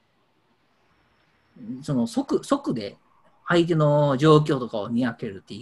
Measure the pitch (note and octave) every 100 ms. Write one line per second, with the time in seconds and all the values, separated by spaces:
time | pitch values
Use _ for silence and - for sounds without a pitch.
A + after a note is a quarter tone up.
0 | _ _ _ _ _ _ _ _ _ _
1 | _ _ _ _ _ - - C4 - C3+
2 | A#2 - C#4 A#3+ - - - C3 G#2 -
3 | _ _ _ _ - F3 E3+ E3 D3+ D3
4 | D3 C3 D#3 D3+ D3+ C#3 A#2+ A2 G2+ A#2
5 | B2 A2+ A2+ F#2+ - G2+